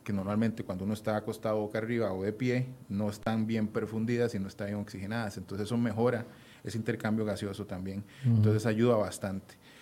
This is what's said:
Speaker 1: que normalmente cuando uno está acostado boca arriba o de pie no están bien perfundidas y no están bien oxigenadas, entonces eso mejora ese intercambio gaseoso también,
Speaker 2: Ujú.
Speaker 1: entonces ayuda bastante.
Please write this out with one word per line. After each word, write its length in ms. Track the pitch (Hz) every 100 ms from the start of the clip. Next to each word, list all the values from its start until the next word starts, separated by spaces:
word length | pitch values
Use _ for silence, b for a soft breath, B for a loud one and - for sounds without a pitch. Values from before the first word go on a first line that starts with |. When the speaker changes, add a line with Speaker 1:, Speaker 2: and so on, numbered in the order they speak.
Speaker 1:
que 80 | -
normalmente 500 | 101 95 107 113 110
cuando 220 | 101 92
uno 80 | 98
está 240 | 107 110 107
acostado 400 | - 107 110 107
boca 220 | 104 113
arriba 340 | 110 117 104
o 100 | 95
de 120 | 101
pie 320 | 107 123 123 127 - -
no 180 | 98 107
están 380 | 104 113 110 110
bien 200 | 113 107
perfundidas 680 | 113 107 110 113 120 117
y 40 | 101
no 100 | 98
están 180 | - 101
bien 140 | 104
oxigenadas, 580 | 101 95 98 113 104 95
entonces 300 | 90 98 104
eso 100 | 117
mejora 480 | 120 104 123 117 - b b b
ese 140 | - 113
intercambio 480 | 107 110 110 110
gaseoso 400 | 107 92 101 98
también, 400 | 98 92 95 98 - B 127
Speaker 2:
Ujú. 100 | 110
Speaker 1:
entonces 300 | 107 107 113
ayuda 300 | 110 120 110
bastante. 580 | 92 - 101 95 - - b b